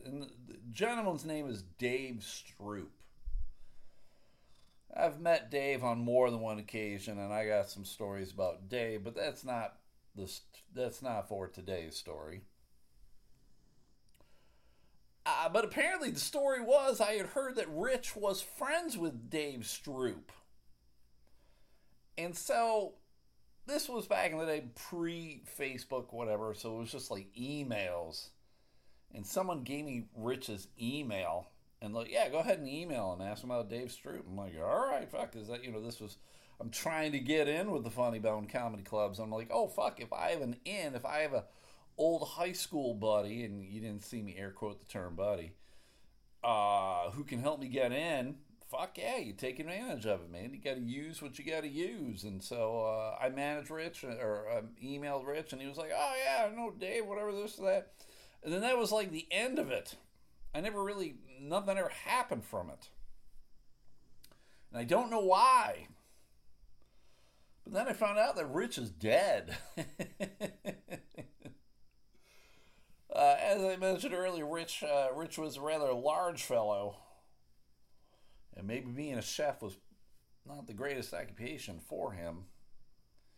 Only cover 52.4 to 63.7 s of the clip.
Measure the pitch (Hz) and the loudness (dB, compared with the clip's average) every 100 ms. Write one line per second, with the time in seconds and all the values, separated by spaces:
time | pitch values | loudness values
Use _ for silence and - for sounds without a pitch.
52.4 | - 120 110 117 110 113 110 - 131 135 | -4 0 0 2 2 0 -2 0 0 0
53.4 | 143 147 147 160 165 165 135 117 110 104 | -2 -2 -4 -6 -6 -6 -8 -2 0 0
54.4 | 107 117 113 113 131 143 143 139 135 147 | 0 -2 -2 -10 -6 -4 -2 -2 -2 -4
55.4 | 151 135 135 143 156 165 285 262 269 240 | -4 -8 -8 -6 -2 0 2 2 2 4
56.4 | 208 226 233 175 190 226 202 202 208 202 | 2 0 -6 -4 -2 -2 -2 -2 -2 -2
57.4 | 208 - 185 196 - - - - - - | -4 0 4 4 2 -18 -20 -20 -20 -10
58.4 | 156 180 240 247 208 214 190 160 - 185 | -2 2 4 4 4 2 2 -4 0 2
59.4 | 247 240 147 120 - - - - - - | 2 0 0 -2 -4 -16 -20 -20 -20 -10
60.4 | - 151 214 202 196 202 165 123 - 131 | -6 -2 -2 0 -2 0 -4 -6 -16 -12
61.4 | 143 185 196 196 170 - - 247 - 120 | 0 0 2 2 0 -2 0 0 2 -2
62.4 | - 98 85 - - - - - - - | -4 -6 -6 -10 -14 -12 -10 -10 -12 -16
63.4 | - - - | -16 -20 -20